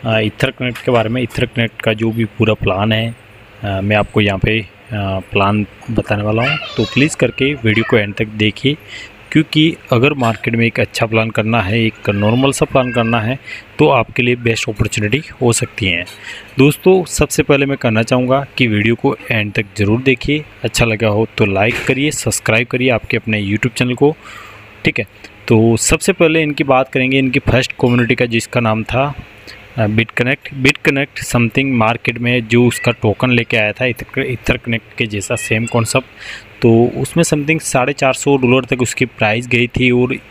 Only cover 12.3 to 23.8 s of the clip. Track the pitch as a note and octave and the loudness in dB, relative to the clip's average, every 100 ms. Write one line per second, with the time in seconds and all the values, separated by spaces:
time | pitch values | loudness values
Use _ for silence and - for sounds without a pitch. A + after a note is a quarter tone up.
12.3 | A#2+ C3+ C3+ D#3 C#3 B2+ A#2+ A2+ A#2 A2 | 2 2 0 0 0 0 0 0 0 -2
13.3 | C3 - - - - D3+ C3 A2+ - A#2+ | -6 -10 -18 -16 0 2 4 0 -2 -2
14.3 | B2 A#2+ G#2+ - G#2+ G#2+ - G#2 C3 - | 0 -2 -2 -4 -4 -4 -2 -2 -2 -4
15.3 | - A#2+ - A#2 - F#2+ F2 F2+ - - | -2 0 0 -4 -4 -2 -2 -6 -14 -18
16.3 | - - - C#3+ - F#3 F#3+ D#3+ - D3+ | -18 -10 2 2 4 4 4 2 -2 -2
17.3 | - D3 C#3 C#3 C3+ B2 A2 A2+ B2+ B2+ | 0 2 2 2 -2 0 0 2 0 2
18.3 | C3 C#3 - B2 G#2 A2 A#2 C#3 - - | 0 -2 -2 0 2 2 2 0 -2 -4
19.3 | A#2 G#2 G#2+ G2+ - G2+ A#2 C3 B2+ - | -2 -2 -4 -6 -2 0 2 2 0 0
20.3 | D3+ D3 - A#2 - A#2 A2 A2 G#2 A2 | -4 -6 -8 -6 0 0 2 0 0 -2
21.3 | - G#2+ G2 A2 B2 - C3 D3 - A#2 | 0 0 2 0 0 -2 -2 -2 -2 -4
22.3 | - - A2 B2 B2+ B2+ A2+ - A#2 - | -4 0 0 0 0 0 0 -2 -6 -2
23.3 | G#2+ G2 G#2+ B2+ - | -4 -2 -2 -2 -2